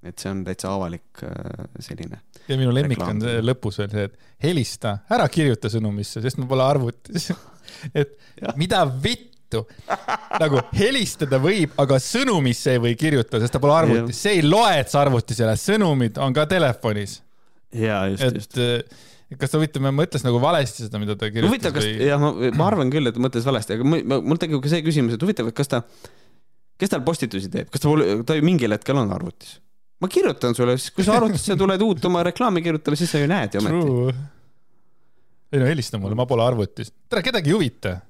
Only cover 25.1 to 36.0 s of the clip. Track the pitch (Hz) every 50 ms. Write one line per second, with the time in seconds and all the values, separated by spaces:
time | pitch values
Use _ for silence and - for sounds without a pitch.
25.1 | 120 107 139 190 214 - 120 113 113 - 139 - - 120 - - - - - -
26.1 | - - - - - - - - - - - - - - 185 196 - 156 123 143
27.1 | 170 - - 113 101 95 95 92 - 101 - - - 139 - 147 151 151 143 90
28.1 | 101 110 117 - 160 156 147 170 185 160 120 110 104 104 - - 135 143 120 101
29.1 | 95 - 85 87 - - - - - - - - - - - - - - 175 190
30.1 | - 359 381 226 147 - - 123 117 113 123 120 123 131 - - - - 190 196
31.1 | 214 240 233 220 202 147 - 202 196 156 190 190 196 185 214 226 190 - - 180
32.1 | 180 170 170 175 175 - 247 240 196 170 165 170 160 156 - - 147 151 175 160
33.1 | - 151 143 143 180 202 127 101 - 98 107 101 156 175 170 147 131 123 123 127
34.1 | 127 131 143 143 - - - - - - - - - - - - - - - -
35.1 | - - - - - - - - - 139 127 127 165 147 117 - - 107